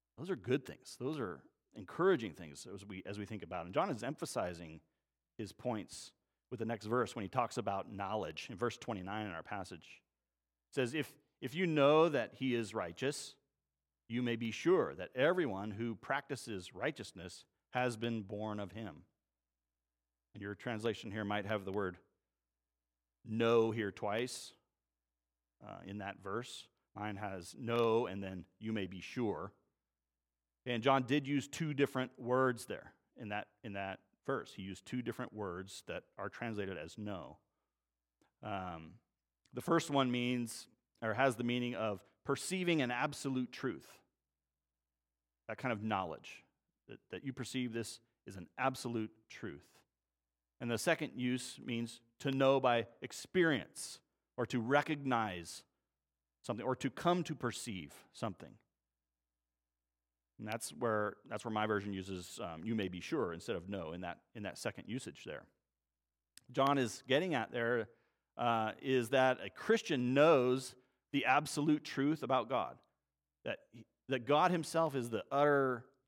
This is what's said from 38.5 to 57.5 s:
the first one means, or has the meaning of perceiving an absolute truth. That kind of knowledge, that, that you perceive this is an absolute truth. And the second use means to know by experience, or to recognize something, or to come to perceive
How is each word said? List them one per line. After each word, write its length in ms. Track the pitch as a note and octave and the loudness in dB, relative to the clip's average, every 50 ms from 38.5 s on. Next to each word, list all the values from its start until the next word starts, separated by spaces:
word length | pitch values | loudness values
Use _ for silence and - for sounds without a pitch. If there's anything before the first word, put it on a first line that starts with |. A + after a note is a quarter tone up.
| G2+ F#2+ F#2 F2+ E2+ D#2+ D#2+ D#2+ G2 - _ _ _ _ _ _ _ _ _ _ | -6 -4 -4 -6 -8 -10 -12 -16 -18 -20 _ _ _ _ _ _ _ _ _ _
the 80 | - B2 | -12 -6
first 300 | - F3 E3 D#3+ - - | 0 2 2 2 2 2
one 220 | C#3+ C#3 C3 B2 | 2 2 4 4
means, 560 | B2 B2 A#2+ B2 B2+ B2 A#2+ A2+ - - - _ _ _ _ _ _ - | 2 0 0 0 0 0 -2 -4 -6 -12 -14 _ _ _ _ _ _ -4
or 120 | A#2 A2+ G#2+ | -2 -2 2
has 200 | A#2 C#3 C3+ A2 | 4 4 4 4
the 80 | A2+ | 2
meaning 320 | A#2+ A#2+ B2 B2 B2 A#2+ B2 | -2 -2 0 0 -2 -4 -4
of 260 | - A2 G#2+ G2+ F#2 - _ _ _ - | -2 -2 -2 -4 -6 -10 _ _ _ -4
perceiving 560 | - C3+ - - - F#3 F#3 F3+ F3 E3+ D#3 | -4 -2 -2 -2 -4 -2 0 2 2 2 2
an 120 | B2+ A#2+ | 2 0
absolute 580 | A#2+ B2 C#3+ D3+ C3 - - C#3 C3 B2+ B2 - | 0 0 -2 -2 -2 -4 -4 -2 0 0 -2 -4
truth. 380 | - - - B2 F2 - - - - - _ _ _ _ _ _ _ _ _ _ _ _ _ _ _ _ _ _ _ _ _ _ _ _ _ _ _ _ - - | -6 -4 -4 -4 -4 -6 -12 -18 -20 -20 _ _ _ _ _ _ _ _ _ _ _ _ _ _ _ _ _ _ _ _ _ _ _ _ _ _ _ _ -12 -12
That 100 | G#2+ - | -10 -4
kind 140 | - B2+ | -2 -2
of 100 | A2+ G2+ | -2 0
knowledge, 640 | G#2+ A2 G#2 F#2+ F#2 E2 D2+ - - - - - _ _ _ _ _ _ _ _ _ - | 0 0 2 2 0 -2 -6 -8 -10 -16 -18 -18 _ _ _ _ _ _ _ _ _ -16
that, 120 | A2+ - _ - | -16 -16 _ -12
that 140 | G2 F2+ - | -12 -8 -6
you 80 | C3 | -6
perceive 400 | B2+ C3+ A#2 - - C3 B2 A#2 | -6 -6 -8 -4 -2 -2 -2 -2
this 260 | A2 A#2 G#2+ - - - _ _ _ _ - | -2 -4 -4 -4 -10 -14 _ _ _ _ -16
is 120 | F#2+ G2 | -14 -12
an 100 | F#2 E2+ - - | -12 -14 -12 -6
absolute 540 | - C3 C3+ B2+ - - A#2 A#2 A2+ A2 A2 _ _ _ _ | 0 0 0 0 -2 -6 -2 -2 -2 -2 -4 _ _ _ _
truth. 380 | - - A#2+ F#2 D2 C#2 - _ _ - _ _ _ _ _ _ _ _ _ _ _ _ _ _ _ - | -14 -10 -8 -8 -10 -10 -16 _ _ -20 _ _ _ _ _ _ _ _ _ _ _ _ _ _ _ -8
And 100 | B2 A#2+ | -2 -2
the 80 | A#2 G#2+ | -2 2
second 340 | - F3 D#3+ - D3+ - - | 4 2 2 2 0 -6 -4
use 420 | B2+ B2 B2 B2+ B2 - - - C#3+ | -2 0 0 0 0 -2 -8 -12 -10
means 380 | - B2+ A#2 A#2 A#2 A2+ - - _ _ _ _ | -6 -4 -4 -4 -4 -6 -8 -16 _ _ _ _
to 100 | - C#3 | -4 -2
know 300 | C3+ C3+ C3+ C3+ C#3 C3+ | 2 4 6 6 6 6
by 260 | B2+ B2 A#2+ A#2 G#2+ - - - | 6 4 4 4 2 -2 -10 -14
experience, 960 | - - - - - - - F#3 E3+ E3 C#3 G2 - - - - - - - - _ _ _ _ _ _ - | -12 -12 -12 -12 -12 0 2 4 4 6 4 2 -2 -6 -12 -12 -12 -12 -12 -16 _ _ _ _ _ _ -4
or 100 | - A#2 | -4 -2
to 140 | - C3+ B2 | 0 0 0
recognize 1040 | A2 B2 C#3+ D3 C#3+ D#3+ D#3 C#3+ C#3 C3 B2 A2+ A2 G2+ F2+ F2 E2+ - - - - _ _ _ _ _ _ _ _ _ _ _ _ _ _ _ | 2 4 4 4 4 4 -2 -2 0 2 2 2 2 0 -2 -6 -8 -10 -14 -16 -18 _ _ _ _ _ _ _ _ _ _ _ _ _ _ _
something, 220 | - - A2 A2+ G#2+ | -6 -4 -4 -2 0
or 120 | B2+ B2+ | -2 0
to 140 | - - B2+ | 0 -2 -4
come 320 | - - - F3 F3 F3+ D#3 | -4 0 2 2 2 2 0
to 100 | - D3 | -2 -4
perceive 580 | - C3 A#2 | -2 -2 -4